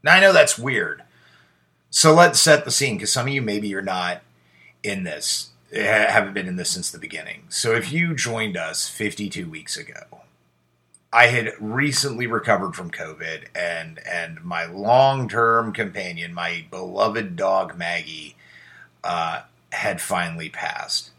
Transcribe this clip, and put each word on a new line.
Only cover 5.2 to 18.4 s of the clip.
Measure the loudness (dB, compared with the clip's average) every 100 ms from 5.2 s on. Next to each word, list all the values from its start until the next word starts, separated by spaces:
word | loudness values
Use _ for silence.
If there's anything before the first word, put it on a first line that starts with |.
| -4 -4 -6 _ _
ha-, | -4
haven't | 0 2 4 2 2
been | -6 -6
in |
this | -6 -4
since | -6 -8
the | -10
beginning. | -14 -12 -12 -14 -8
So | -4 0
if | 0 0
you | -2 -2
joined | -2 -2 -2 -4 -4
us | -6 -6 -8
fifty-two | -4 -6 -4 -8 -8 -10
weeks | -12 -10 -10
ago, | -10 -18 -20 -20 _ _ _ _ _ _ _ _ _
I | 6 6
had | 6 -2 -6
recently | -6 -2 0 0 -2 -4 -4
recovered | -4 2 0 0 -6
from | -10
covid, | -10 -12 -10 -10 -10 -10
and, | -6 -4 -6 -8 -14 -8
and | -8 -8 -12
my | -8 -6
long-term | -6 -6 4 6 6 4 -2 2 4 4 0
companion, | -4 -6 -4 -8 -8 -10
my | -6 -6 -6 -10
beloved | -12 -8 0 0 0 -6
dog | -2 2 2 0 -6
Maggie, | -6 -6 -6 -14 -16 -20